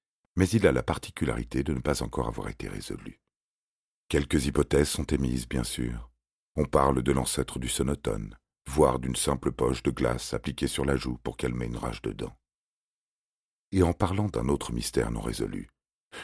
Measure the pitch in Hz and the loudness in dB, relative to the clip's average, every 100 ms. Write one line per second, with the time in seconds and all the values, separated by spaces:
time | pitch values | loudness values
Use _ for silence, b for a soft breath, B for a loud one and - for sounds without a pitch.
0 | _ _ _ - 92 113 92 64 - 76 | _ _ _ 2 4 6 6 4 0 -4
1 | - - 73 58 57 65 71 67 62 67 | -6 -4 -2 -2 -2 -2 -2 -2 -2 -2
2 | 60 69 57 57 50 - 50 50 - 50 | -2 -2 -4 -4 -8 -8 -10 -8 -10 -10
3 | - - _ _ _ _ _ _ _ _ | -12 -16 _ _ _ _ _ _ _ _
4 | - 76 69 78 67 69 73 71 73 - | -2 0 2 2 4 2 4 4 4 0
5 | 71 71 65 62 60 64 58 - 60 58 | 0 0 2 -2 -2 -2 -2 -2 -4 -6
6 | - _ _ _ _ - 71 73 67 64 | -12 _ _ _ _ -2 2 6 6 4
7 | 62 67 62 - 65 65 60 - 65 73 | 2 2 0 -2 -2 -4 -4 0 0 -2
8 | 60 53 52 - _ _ - 69 71 64 | -2 -4 -8 -14 _ _ -2 4 4 4
9 | 64 64 - 69 69 62 62 65 73 64 | -2 -2 0 0 -2 0 0 2 -2 0
10 | 62 60 - 60 - 64 67 - 69 67 | 0 0 -4 -4 -6 -4 -2 0 0 0
11 | 65 60 60 - 65 60 58 57 58 55 | -2 -6 -6 -4 -4 -2 -4 -6 -6 -6
12 | 55 50 53 - _ _ _ _ _ _ | -8 -6 -8 -10 _ _ _ _ _ _
13 | _ _ _ _ _ _ _ 95 85 82 | _ _ _ _ _ _ _ 4 4 2
14 | 92 95 104 57 62 71 - 58 - 65 | 0 0 -2 0 0 0 -2 -4 -2 0
15 | 57 57 57 52 52 50 50 _ _ _ | 0 -2 -4 -4 -4 -6 -12 _ _ _
16 | _ B | _ B